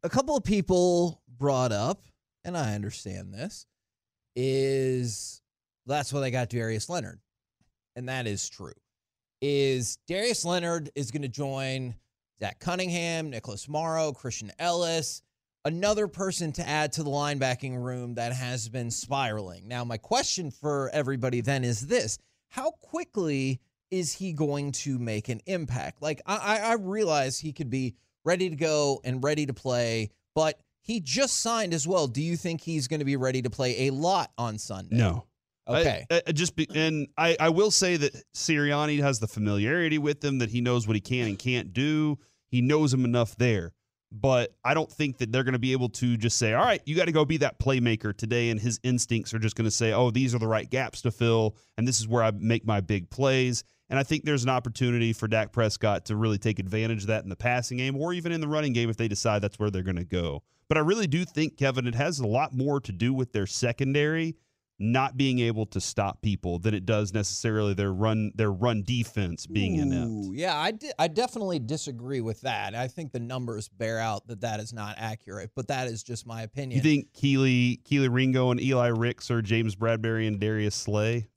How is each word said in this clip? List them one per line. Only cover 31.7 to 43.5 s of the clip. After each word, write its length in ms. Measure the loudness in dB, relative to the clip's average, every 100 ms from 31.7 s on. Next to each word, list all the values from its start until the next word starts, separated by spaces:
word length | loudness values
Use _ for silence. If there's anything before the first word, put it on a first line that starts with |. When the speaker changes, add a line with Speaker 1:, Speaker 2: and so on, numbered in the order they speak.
Speaker 1:
as 140 | -2 0
well. 180 | 2 2
Do 160 | 0
you 160 | -2 -2
think 240 | -4 -6
he's 260 | -4 -4 -2
gonna 160 | -2
be 120 | 0 0
ready 260 | 0 0
to 80 | -2
play 380 | 0 -2 2 0
a 40 |
lot 400 | 2 2 2 0 -4
on 220 | -6 -6
Sunday? 360 | -10 -10 0 4
Speaker 2:
No. 300 | 4 2 -6 _ _ _ -2
Speaker 1:
Okay. 380 | 2 2 0 2
Speaker 2:
I, 40 | 0
I, 60 | 2
I 40 |
just 220 | 0 0 0
be, 120 | -2 2
and 320 | 0 0 -4 0
I, 180 | 2 4
I 100 | 4
will 220 | 4 4
say 260 | 4 4 2
that 180 | 0 -2 -16 -8
Sirianni 640 | 0 2 4 2 2 2
has 200 | 2 2
the 80 | -2
familiarity 680 | 0 0 2 2 2 2 2
with 260 | 0 0
him, 140 | 0 0
that 140 | 0
he 100 | 0
knows 240 | 2 2 2
what 100 | 0
he 60 |
can 260 | 0 -2 -2
and 120 | -2
can't 340 | -2 -2 -2
do. 460 | -2 0 2 0 -2 _ _ _
He 140 | 2
knows 320 | 4 4 4
him 120 | 4 4
enough 300 | 2 0 2
there. 360 | 2